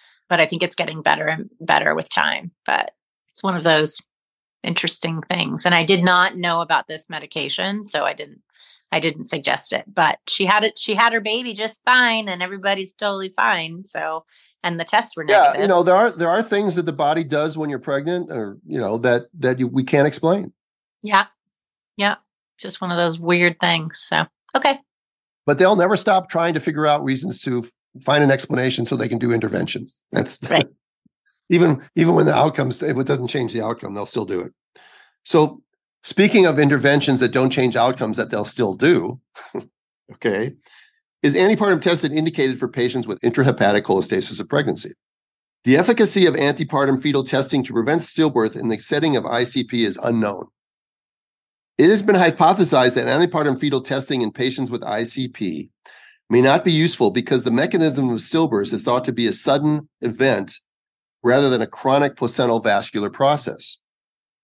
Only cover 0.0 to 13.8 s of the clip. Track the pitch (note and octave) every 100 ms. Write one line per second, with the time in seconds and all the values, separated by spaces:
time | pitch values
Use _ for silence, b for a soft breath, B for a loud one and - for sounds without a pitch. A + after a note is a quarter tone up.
0 | b b b F3 D#3 E3+ F3 - E3 D#3+
1 | - D3+ D#3 D#3+ - - E3 - - D#2+
2 | - - D2+ C#2 E3+ _ - - - _
3 | _ _ _ - F#3+ F3 E3 D#3 D#3 -
4 | - _ _ _ _ _ - E3+ E3+ -
5 | E3+ D#3+ - F3+ E3+ D3+ F3+ E3+ D#3+ F#3+
6 | F3+ F3+ F#3 F#3 F3 E3 E3 D#3 - D#3
7 | - D#3 C3+ D#3 C#3 - F#3+ G#3 G#3 D3+
8 | C#3+ D3 D3 - _ b b b b D3
9 | D#3 D3+ - D#3 C#3 - - - - -
10 | D#3+ - - - F#3 G#3+ G#3+ - - G#3
11 | A#3 A3+ G#3 A3+ B3 G3+ A3 - B3 B3+
12 | A#3+ A3+ G#3 F3+ F#3 G3 G3 G3 F#3+ -
13 | G#3 G3 F#3+ - A3+ F3+ D#3+ E3+